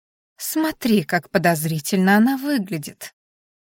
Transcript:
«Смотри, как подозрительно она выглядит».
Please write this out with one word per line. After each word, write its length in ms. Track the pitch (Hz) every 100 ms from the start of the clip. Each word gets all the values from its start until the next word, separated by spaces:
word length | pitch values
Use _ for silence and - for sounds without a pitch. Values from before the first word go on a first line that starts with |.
| _ _ _ _
«Смотри, 640 | - 311 311 - 240 208
как 260 | 151 180 -
подозрительно 880 | 196 170 170 160 156 - 190 185 208
она 220 | 233 269
выглядит». 720 | 277 285 185 165 143 - - - _ _ _ _